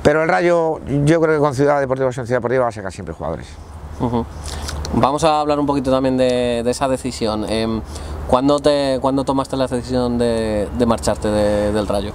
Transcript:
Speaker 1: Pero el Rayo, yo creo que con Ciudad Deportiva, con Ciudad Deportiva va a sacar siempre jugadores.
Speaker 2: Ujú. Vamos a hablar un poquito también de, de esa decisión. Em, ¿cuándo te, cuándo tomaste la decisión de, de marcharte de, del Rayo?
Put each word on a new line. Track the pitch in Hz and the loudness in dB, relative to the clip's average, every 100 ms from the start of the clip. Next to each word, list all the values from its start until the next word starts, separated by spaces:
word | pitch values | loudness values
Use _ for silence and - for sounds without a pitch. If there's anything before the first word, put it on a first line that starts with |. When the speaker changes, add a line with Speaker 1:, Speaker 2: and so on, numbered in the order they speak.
Speaker 1:
Pero | 147 151 | 4 4
el | 160 | 2
Rayo, | 185 175 170 160 147 76 143 143 | 2 4 2 2 -2 -2 0 4
yo | 165 | 4
creo | 160 156 | 4 4
que | |
con | 147 127 | 2 2
Ciudad | 143 143 | 2 4
Deportiva, | 135 131 131 | 2 0 -2
con | |
Ciudad | 123 113 123 | -2 -2 -2
Deportiva | 113 131 | 2 2
va | 120 | 0
a | |
sacar | 110 95 | -2 -10
siempre | 92 92 78 | -10 -12 -8
jugadores. | 78 80 65 - - - - - | -6 -6 -10 -16 -16 -16 -16 -6
Speaker 2:
Ujú. | 123 120 117 - - - - - - - | -2 -2 -4 -10 -12 -10 -8 -8 -2 2
Vamos | 127 147 | 2 2
a | 160 151 | 2 2
hablar | 151 147 | 2 0
un | 143 | 2
poquito | 143 131 | 0 2
también | 131 135 127 | 2 2 2
de, | 127 123 123 120 117 | 2 2 0 0 -2
de | |
esa | 123 139 | -2 -2
decisión. | 131 127 - 110 107 98 | -2 -4 -4 -2 -2 -2
Em, | 110 113 113 - - - - - | -2 -2 -4 -6 -12 -10 -10 0
¿cuándo | 123 139 147 | 2 4 4
te, | 143 143 139 131 | 4 2 2 0
cuándo | 131 135 | 0 0
tomaste | 135 135 135 139 | 0 -2 -2 -2
la | 127 | -2
decisión | 127 117 127 123 120 | -2 -2 -2 0 0
de, | 120 113 113 107 95 113 | 0 0 -2 -2 -2 0
de | 120 | 2
marcharte | 113 - 104 107 | 2 0 -2 0
de, | 107 104 104 104 | 0 2 2 0
del | 107 101 | 0 0
Rayo? | 101 101 | -2 -4